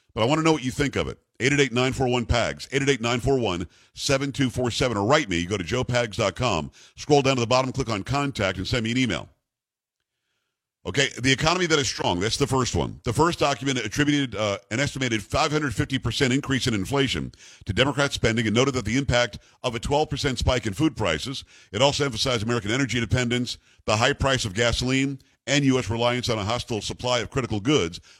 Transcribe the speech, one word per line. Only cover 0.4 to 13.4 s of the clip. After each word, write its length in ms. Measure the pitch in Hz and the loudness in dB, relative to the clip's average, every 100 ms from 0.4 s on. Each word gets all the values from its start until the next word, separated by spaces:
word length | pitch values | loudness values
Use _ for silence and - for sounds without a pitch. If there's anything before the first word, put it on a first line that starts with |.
know 100 | 160 | 4
what 120 | 156 | 2
you 60 | 127 | 0
think 260 | 127 139 101 | -2 -2 -2
of 100 | 69 | -4
it. 120 | - _ - | -8 _ -2
Eight 140 | 123 | 2
eight 80 | 143 | 2
eight, 120 | 135 | 2
nine 200 | 120 131 | 2 0
four 160 | 117 131 | 0 0
one, 180 | 123 110 | 0 2
pags. 400 | 117 92 71 - | 0 0 -4 -6
Eight 100 | 139 | -2
eight 60 | 139 | 0
eight, 120 | 131 | 2
nine 200 | 120 123 | 2 0
four 180 | 131 135 | 2 2
one, 300 | 110 87 87 _ _ | 2 -2 -6 _ _
seven 380 | - - 135 143 | -6 0 0 0
two 180 | 135 131 | -2 -2
four 200 | - 123 | 0 -2
seven, 260 | - 131 107 | 0 0 0
or 100 | 101 | 4
write 220 | 151 117 | 2 2
me. 100 | 85 | -2
You 80 | 85 | -2
go 100 | 101 | -4
to 60 | |
joe 220 | 82 120 | -2 -2
pags 320 | 127 120 120 98 | 0 0 0 0
dot 180 | 101 | -2
com, 380 | - 123 85 71 - - - | 0 0 0 -4 -10 -20 -8
scroll 260 | - 143 | 2 4
down 140 | 135 131 | 4 2
to 40 | |
the 60 | 113 | 2
bottom, 240 | 127 131 | 2 2
click 160 | - 113 | -4 -4
on 140 | 104 | -4
contact, 560 | 95 139 139 127 95 92 | -4 -2 -2 -2 -2 -2
and 80 | 90 | -4
send 180 | 131 | -2
me 60 | 110 | -2
an 60 | 123 | 0
email. 320 | 123 73 50 _ _ _ _ _ _ _ _ _ _ _ _ _ _ _ - | 0 -2 -8 _ _ _ _ _ _ _ _ _ _ _ _ _ _ _ -6
Okay, 240 | 95 135 - | -2 -2 0
the 100 | 127 | 2
economy 360 | 135 156 180 175 | 2 2 2 2
that 120 | 156 | 2
is 80 | 131 | 0
strong, 320 | - - 87 | -2 -2 0
that's 200 | 104 - | 0 0
the 80 | 135 | 0
first 280 | 135 120 | 0 0
one. 260 | 85 65 52 | -2 -4 -4
The 80 | - | -2
first 260 | 120 165 | 2 2
document 400 | - | 2